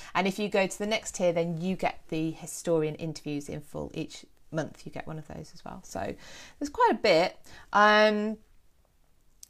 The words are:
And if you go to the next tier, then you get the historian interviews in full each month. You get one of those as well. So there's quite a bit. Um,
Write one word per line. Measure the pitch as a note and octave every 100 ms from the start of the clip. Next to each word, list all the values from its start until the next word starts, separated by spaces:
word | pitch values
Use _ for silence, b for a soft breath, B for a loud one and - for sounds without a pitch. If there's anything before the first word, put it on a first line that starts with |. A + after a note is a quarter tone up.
| B
And | - F#3+
if | F#3+
you | G#3
go | G3 F#3+
to | -
the | G#3
next | A3 - -
tier, | F3
then | E3 E3+ E3
you | F#3 F#3
get | F3+ - -
the | D#3+ D#3+
historian | - E3 - - E3 D3+ D3+
interviews | E3 D3+ D3+ C#3+ C#3+
in | D3+
full | - D3+ -
each | - - - - _ -
month. | D#3+ C#3+ - D3+
You |
get | - -
one | D#3
of | -
those | - D#3
as | -
well. | - F#3+
So | - - G3 - B B B B
there's | D4
quite | - A#4
a | A3+
bit. | G#3+ E3 F3+ - B B B
Um, | G3+ G#3 G#3+ G#3+ G#3 G#3+ G#3+ _ _ _ _ _ _ _ _ _ _ -